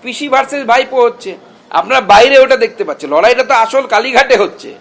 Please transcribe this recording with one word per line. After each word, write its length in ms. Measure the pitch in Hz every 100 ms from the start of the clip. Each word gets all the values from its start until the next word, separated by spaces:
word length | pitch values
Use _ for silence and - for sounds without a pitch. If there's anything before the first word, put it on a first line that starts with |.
পিসি 260 | 247 240 285
ভার্সেস 380 | 262 262 285 240
ভাইপো 360 | 240 254 262
হচ্ছে, 340 | 240 - 190 175 - _ _
আপনারা 300 | 160 185 262
বাইরে 380 | 202 208 254 269
ওটা 180 | 262 254
দেখতে 280 | 226 -
পাচ্ছেন। 260 | 170 143 143
লড়াইটা 340 | 151 208 247
তো 100 | 254
আসল 320 | 247 220 269 254
কালীঘাটে 500 | 214 247 247 277 226
হচ্ছে 380 | 202 - - -